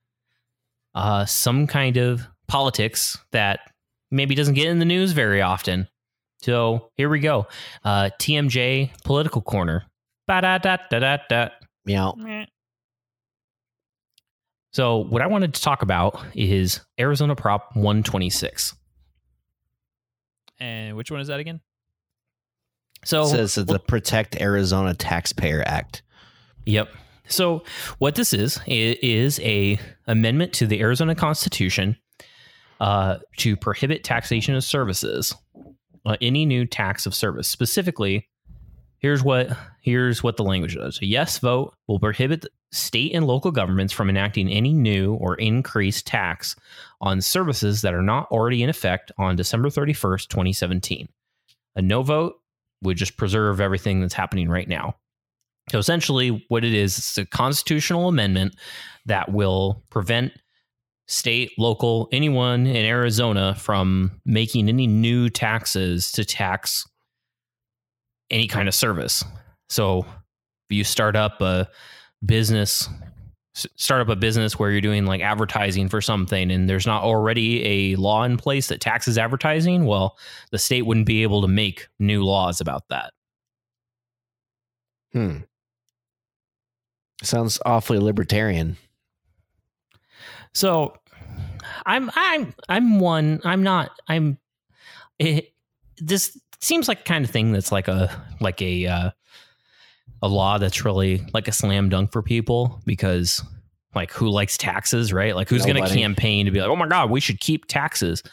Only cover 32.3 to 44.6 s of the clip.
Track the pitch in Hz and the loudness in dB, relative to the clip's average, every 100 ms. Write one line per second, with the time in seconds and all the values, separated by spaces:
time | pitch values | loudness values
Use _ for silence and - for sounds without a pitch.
32.3 | - - - _ - 101 101 95 - - | -20 -20 -20 _ -2 2 2 2 -2 -8
33.3 | - 113 101 110 101 139 156 - 117 - | -2 0 0 -2 -2 -2 -2 -2 -2 0
34.3 | 113 107 131 - 147 113 92 52 58 - | -2 0 -2 0 -2 -2 -2 -4 -4 -4
35.3 | - _ - - - _ _ 107 107 123 | -8 _ -20 -20 -20 _ _ -4 -2 0
36.3 | 143 156 123 120 - 98 101 98 - 104 | 2 2 2 0 -2 -2 -2 -4 -2 -2
37.3 | 64 - - 120 - 180 - 101 101 - | -2 -4 -2 -2 0 -2 -2 0 0 -4
38.3 | _ - - - - - - 143 143 135 | _ -20 -20 -20 -20 -20 -4 0 2 2
39.3 | 127 127 123 - - 123 123 127 117 120 | 2 0 -6 -12 -6 0 2 2 0 -2
40.3 | 110 98 92 85 85 62 - 98 117 165 | 0 0 0 -2 -6 -8 -6 -2 0 -2
41.3 | - 123 127 143 _ - 101 107 107 131 | -2 0 0 -2 _ -4 0 0 0 -2
42.3 | 165 - _ _ - - 117 143 170 147 | -2 -6 _ _ -8 -2 -2 0 0 2
43.3 | 127 185 131 92 95 95 - 98 98 104 | 2 0 0 0 0 0 -2 0 0 0
44.3 | 104 95 101 | 0 0 2